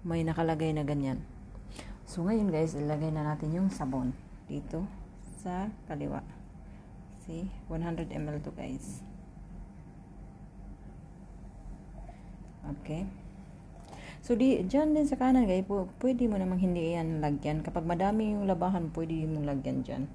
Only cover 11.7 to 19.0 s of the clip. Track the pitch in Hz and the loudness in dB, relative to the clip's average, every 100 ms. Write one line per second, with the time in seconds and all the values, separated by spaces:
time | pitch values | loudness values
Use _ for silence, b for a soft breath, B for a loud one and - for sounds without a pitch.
11.7 | - - - - B B B - - 147 | -12 -12 -12 -12 B B B -14 -10 -6
12.7 | 139 - 156 196 - - - - - - | -6 -4 -4 -4 -6 -12 -14 -16 -16 -16
13.7 | - - B B B - 233 262 262 185 | -16 -16 B B B 2 6 8 6 6
14.7 | 262 311 302 294 269 254 254 226 185 190 | 6 6 6 4 6 8 8 8 6 4
15.7 | 202 185 - 247 247 240 208 185 180 185 | 0 0 0 2 4 4 4 2 4 4
16.7 | 175 165 170 160 160 151 143 147 156 156 | 4 2 2 2 2 2 2 2 0 0
17.7 | 175 165 175 196 220 214 208 196 175 175 | 0 0 4 4 4 4 2 4 4 4
18.7 | 190 165 160 | 2 0 -2